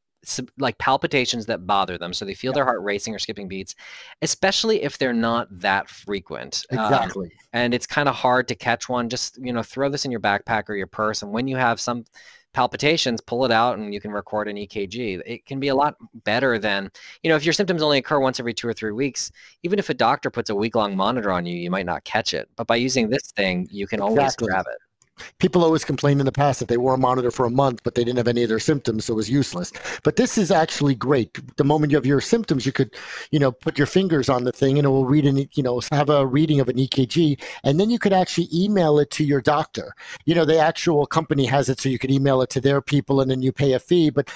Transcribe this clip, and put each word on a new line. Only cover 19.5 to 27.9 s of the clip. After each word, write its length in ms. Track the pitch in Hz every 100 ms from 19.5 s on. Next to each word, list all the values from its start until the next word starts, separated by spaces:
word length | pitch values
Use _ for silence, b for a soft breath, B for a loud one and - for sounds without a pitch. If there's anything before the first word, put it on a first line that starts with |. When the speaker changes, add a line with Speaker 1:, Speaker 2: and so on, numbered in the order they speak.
| B
Speaker 1:
even 160 | 175 202
if 120 | -
a 40 |
doctor 340 | 135 117 135 135
puts 220 | 120 113
a 60 | 101
week-long 400 | 113 117 104 95
monitor 340 | 98 123 104
on 160 | 90 87
you, 80 | 87
you 140 | 87
might 160 | 95 87
not 160 | 78
catch 320 | - 110 -
it. 140 | 76 - -
But 100 | 117
by 100 | 131
using 340 | 127 127 107
this 200 | 131 - -
thing, 320 | 95 90 90
you 160 | 98 98
can 140 | 107
always 240 | 101 113
Speaker 2:
Exactly. 240 | 135 - 110
Speaker 1:
grab 180 | 95 90
it. 100 | 57 _ _ _ - B -
Speaker 2:
People 260 | 180 180
always 180 | 165 160
complained 380 | - 135 143 143
in 60 | 135
the 40 |
past 300 | 143 143 131
that 80 | 117
they 80 | 120
wore 160 | 131
a 60 | 131
monitor 320 | 127 127 123
for 160 | - 120
a 40 |
month, 300 | 127 139 113
but 120 | -